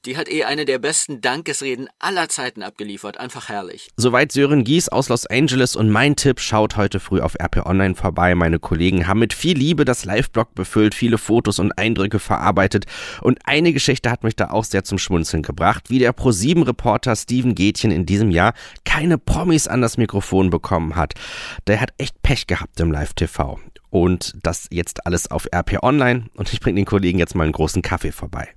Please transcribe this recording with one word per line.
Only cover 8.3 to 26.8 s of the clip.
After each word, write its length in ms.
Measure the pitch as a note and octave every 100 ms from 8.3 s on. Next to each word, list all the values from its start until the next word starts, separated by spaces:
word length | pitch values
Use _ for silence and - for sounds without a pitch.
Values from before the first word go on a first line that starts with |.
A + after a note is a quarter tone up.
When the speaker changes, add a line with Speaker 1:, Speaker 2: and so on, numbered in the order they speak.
Speaker 2:
Meine 240 | F2 E2+ E2
Kollegen 480 | - D#2+ F2+ F#2+ E2+
haben 120 | G#2
mit 160 | A#2
viel 200 | - D#3 D#3
Liebe 260 | C#3+ E3+
das 220 | C3+ B2 -
Live-Blog 480 | G#2+ - A2+ A2+
befüllt, 400 | - F#2 A2+ G#2+
viele 240 | - A#2+ A2+
Fotos 400 | - A2 A2 G2+
und 180 | G2+ -
Eindrücke 440 | A2 A2+ G2 G#2+
verarbeitet. 680 | - G#2 F2+ G2 F#2+ G2+ - - - -
Und 180 | - -
eine 300 | - D3 E3+
Geschichte 360 | C3+ - C3 A#2+
hat 140 | A#2+
mich 100 | A2
da 140 | - G2+
auch 160 | G#2+
sehr 180 | A2 G2
zum 140 | - G2
Schmunzeln 460 | - F2+ D#2+ D#2+
gebracht, 480 | C#2+ C#2 F2 A#2 -
wie 80 | C3
der 160 | A#2+
Pro 160 | - C3
sieben 320 | G2 A#2+ F3
Reporter 520 | B2 - A#2+ G#2 B2+
Steven 400 | G#2+ - B2 B2
Gätchen 360 | F2 G2 - A2+
in 160 | D#2+ E2+
diesem 240 | G2+ A2
Jahr 240 | E2+ G2+ - - - -
keine 320 | D#3 E3 D#3+
Promis 500 | - D#3 F3 D#3+ -
an 140 | B2
das 160 | A#2 -
Mikrofon 500 | A2 G2 - F#2+ F#2+
bekommen 480 | E2+ - F2 D#2+ D#2
hat. 160 | D2+ - - - - - -
Der 160 | G#2+
hat 100 | A#2+ -
echt 240 | C3+ -
Pech 240 | - - -
gehabt 340 | F2+ - -
im 100 | E2
Live-T 360 | D2 D2+ - E2+
V. 340 | - C#2 - - - _
Und 460 | G2 F2+ F2+ - -
das 260 | E2 E2 -
jetzt 340 | F2 E2+ -
alles 260 | - F2 -
auf 160 | D#2+ -
R 120 | F2+
P 160 | E2+ G2+
Online. 460 | B2 C#3+ B2 A#2+ A2
Und 160 | - G2+
ich 100 | -
bring 160 | -
den 100 | F#2+